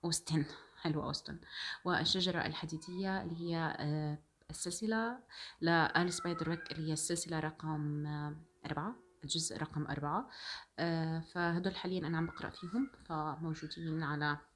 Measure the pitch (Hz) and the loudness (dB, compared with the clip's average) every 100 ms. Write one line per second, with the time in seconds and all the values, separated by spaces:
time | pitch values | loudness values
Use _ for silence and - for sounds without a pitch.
0 | 170 165 - 156 147 - - - 160 151 | 2 0 2 2 2 -2 -16 -4 0 0
1 | - 147 - 165 - - - - 180 175 | 0 -4 -6 -12 -10 -8 -6 -4 2 4
2 | 165 190 185 175 - 151 160 160 - 180 | 4 4 4 2 0 -2 -4 -6 -6 -2
3 | 196 190 170 165 170 165 160 - 147 151 | 0 0 -2 -4 -2 0 0 0 0 0
4 | 151 151 - _ _ 156 180 175 220 220 | 0 -4 -8 _ _ -8 -6 -2 0 0
5 | 226 247 - - - - 165 170 160 - | 0 -4 -12 -14 -14 0 6 8 8 6
6 | 175 170 175 170 160 165 - 160 156 156 | 4 2 -2 0 0 -2 -4 -4 -2 0
7 | - 170 - 160 160 160 156 156 151 147 | 0 0 0 0 0 -2 -2 0 0 0
8 | 147 147 147 151 - _ - 143 170 247 | -2 -2 -4 -6 -12 _ -4 -2 -2 -6
9 | - _ 139 165 160 - 156 - 151 147 | -14 _ -2 0 0 -2 -2 0 0 0
10 | 147 170 262 - - - - - 170 165 | 2 0 -2 -8 -10 -10 -10 -2 2 2
11 | 160 160 165 180 175 170 185 190 185 185 | 2 0 -2 0 2 4 0 -2 -2 0
12 | 156 165 165 - - - 175 214 269 - | 0 0 0 -2 -8 -6 -4 0 0 -4
13 | - 160 156 147 165 156 156 160 165 156 | -6 -2 -2 -2 -2 -2 -6 -6 -2 0
14 | 151 147 147 147 - | 0 2 2 0 -4